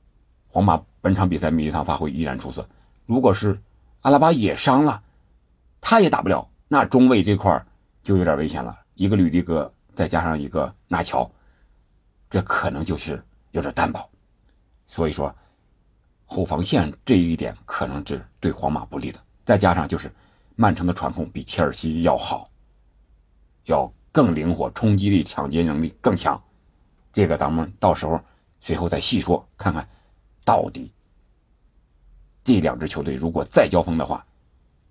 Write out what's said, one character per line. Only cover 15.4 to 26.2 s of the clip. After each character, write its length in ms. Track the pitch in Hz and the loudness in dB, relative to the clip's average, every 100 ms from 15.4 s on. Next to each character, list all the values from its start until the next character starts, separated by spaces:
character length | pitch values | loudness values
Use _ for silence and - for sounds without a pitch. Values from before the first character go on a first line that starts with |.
| _ _ _ _ _ _ _ _ _ | _ _ _ _ _ _ _ _ _
后 180 | - | -6
防 200 | 87 76 | -4 -2
线 280 | 92 139 76 - - | 0 0 -2 -6 0
这 120 | 101 | 2
一 180 | 85 80 | 2 -2
点 200 | 58 - - | -6 -10 -12
可 200 | - 62 | -8 -6
能 200 | 69 - | -8 -8
是 180 | 67 52 _ | -10 -12 _
对 120 | - | -6
皇 200 | - 73 | -4 -4
马 120 | 76 - | -4 -8
不 120 | 71 | -10
利 140 | 65 | -10
的， 80 | - _ _ - | -12 _ _ 0
再 100 | 101 | 4
加 180 | 95 | 4
上 140 | 85 76 | 2 -2
就 100 | 80 | -4
是 140 | - - _ _ _ - | -8 -18 _ _ _ 0
曼 200 | 107 78 | 2 2
城 120 | 87 | -2
的 60 | |
传 200 | 87 - | -2 -4
控 160 | - 78 | -6 -8
比 140 | - | -10
切 180 | - - | -8 0
尔 100 | 73 | 0
西 300 | - 82 80 | 0 -6 0
要 160 | 82 64 | 0 0
好， 320 | - - - _ _ _ _ _ _ _ _ _ _ _ - | -2 -10 -10 _ _ _ _ _ _ _ _ _ _ _ -2
要 260 | 76 - - _ | 0 0 -8 _
更 220 | - 117 | 2 2
灵 220 | 78 82 82 | 2 -2 -2
活， 140 | 64 | -4
冲 260 | - 110 101 | -2 2 2
击 140 | 101 | 2
力、 120 | 95 | 2
抢 260 | 73 - 69 | 0 -6 -4
劫 140 | 80 | -2
能 160 | 85 76 | 0 0
力 160 | 80 - | -4 -2
更 140 | 123 | -2
强， 260 | 95 | 0